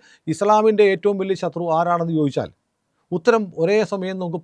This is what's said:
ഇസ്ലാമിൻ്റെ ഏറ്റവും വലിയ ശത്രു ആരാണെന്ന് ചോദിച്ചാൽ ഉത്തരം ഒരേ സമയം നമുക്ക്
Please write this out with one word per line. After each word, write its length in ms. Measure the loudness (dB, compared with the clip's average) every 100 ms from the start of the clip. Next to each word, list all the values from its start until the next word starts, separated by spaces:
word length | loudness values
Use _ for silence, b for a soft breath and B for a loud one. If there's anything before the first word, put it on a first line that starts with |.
| b b -8
ഇസ്ലാമിൻ്റെ 580 | -2 2 4 4 4 4
ഏറ്റവും 260 | 2 0 -2
വലിയ 160 | -2
ശത്രു 300 | -4 -4 -4 -2 0
ആരാണെന്ന് 340 | 0 0 0
ചോദിച്ചാൽ 380 | 0 0 -2 -6 _ _ _ _ _ -8
ഉത്തരം 300 | -2 2 2 0 -2
ഒരേ 280 | 0 2
സമയം 320 | 0 -4 -6 -6
നമുക്ക് 220 | -6 -4